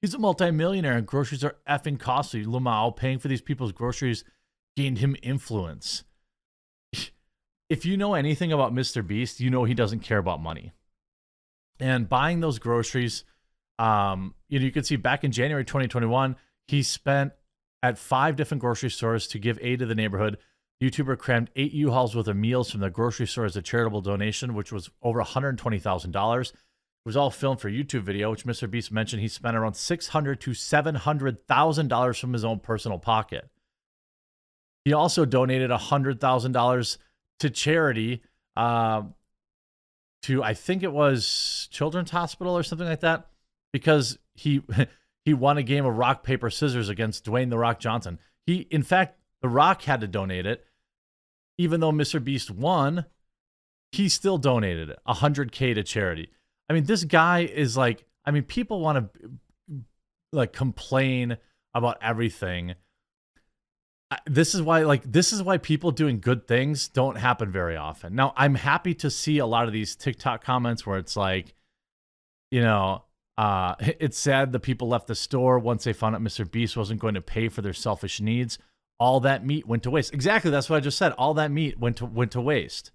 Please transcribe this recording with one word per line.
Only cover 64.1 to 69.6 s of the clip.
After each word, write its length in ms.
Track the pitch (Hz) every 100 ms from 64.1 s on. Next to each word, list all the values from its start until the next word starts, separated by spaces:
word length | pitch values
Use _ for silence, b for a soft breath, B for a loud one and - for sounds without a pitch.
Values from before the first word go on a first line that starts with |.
I, 80 | 131
this 300 | - 143 165
is 80 | 185
why, 220 | 156 165
like, 180 | 156 143
this 300 | 131 131 180
is 80 | 214
why 160 | 185 180
people 320 | - 151 170
doing 300 | 127 151 117
good 280 | 107 123 -
things 400 | 120 135 147 -
don't 300 | - 135 -
happen 340 | 123 120 107
very 240 | 92 87 82
often. 380 | 76 78 87
Now, 180 | 104 135 -
I'm 160 | 143
happy 400 | 135 143 160 185
to 160 | 160 151
see 260 | - - 151
a 80 |
lot 220 | 120 117